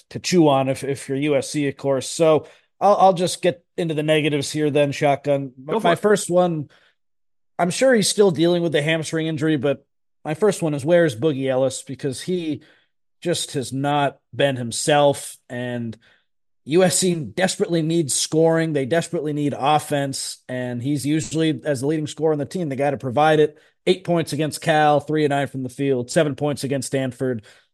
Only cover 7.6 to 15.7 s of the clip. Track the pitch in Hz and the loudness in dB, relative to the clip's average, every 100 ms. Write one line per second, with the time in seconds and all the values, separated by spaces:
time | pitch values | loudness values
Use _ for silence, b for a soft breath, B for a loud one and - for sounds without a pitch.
7.6 | 180 - 262 240 180 - 202 143 170 175 | -2 2 2 4 2 2 2 4 2 2
8.6 | 170 147 151 165 151 165 160 156 156 151 | 0 0 0 -2 -2 -4 -4 -2 0 0
9.6 | 143 139 _ _ _ _ - 151 214 - | 0 -4 _ _ _ _ -8 0 0 0
10.6 | 160 147 143 175 165 110 160 135 135 131 | -4 -2 2 4 4 2 -2 0 -2 0
11.6 | 131 127 - 131 143 123 - 180 160 147 | 0 -2 -12 -8 -8 -6 -4 -4 -4 -8
12.6 | b b b _ _ _ 175 160 - 143 | b b b _ _ _ -4 -4 -4 -6
13.6 | 117 131 143 147 139 139 _ 120 143 127 | -6 -4 0 0 0 -4 _ 0 0 0
14.6 | 117 - - 147 143 139 - - - 123 | -6 -4 2 4 4 2 -6 -18 -12 -8
15.6 | 123 | -6